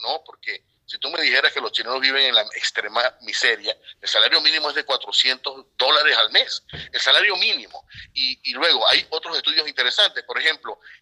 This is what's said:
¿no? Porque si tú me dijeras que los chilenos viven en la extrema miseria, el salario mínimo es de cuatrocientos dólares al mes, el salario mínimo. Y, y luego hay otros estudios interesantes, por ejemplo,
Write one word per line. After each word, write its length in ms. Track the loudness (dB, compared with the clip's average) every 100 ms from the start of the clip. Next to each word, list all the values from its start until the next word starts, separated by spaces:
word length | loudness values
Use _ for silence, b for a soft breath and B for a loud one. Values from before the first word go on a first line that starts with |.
¿no? 200 | -8 -8 -8
Porque 380 | -14 -10 -10 _ _ -16
si 120 | -10
tú 100 | -6
me 120 | 0
dijeras 300 | 2 2 2
que 80 | 0
los 120 | -4
chilenos 280 | -4 -4 -2
viven 240 | 0 2
en 100 | 2
la 80 | 2 0 -4
extrema 460 | -4 -4 -4 0 -2 -2
miseria, 540 | -8 0 0 0 -4 -8 B B
el 60 | -2
salario 320 | 2 2 2
mínimo 280 | 2 0 -2
es 60 |
de 100 | -4
cuatrocientos 840 | -2 -4 -2 0 0 0 -6 -10 -20 _
dólares 380 | 2 4 4 4
al 140 | 2
mes, 300 | 2 0 -6 -10 B B
el 80 | -2
salario 360 | 2 4 4 0
mínimo. 500 | -2 -2 -8 -20 _ B B
Y, 380 | -8 -6 -6 -10
y 20 |
luego 320 | -2 0 2 4
hay 160 | 2 0
otros 260 | -8 -6 -4
estudios 300 | -2 -2 -4
interesantes, 560 | 2 2 4 0 0
por 140 | -6 0
ejemplo, 400 | 0 0 -8 -14 B B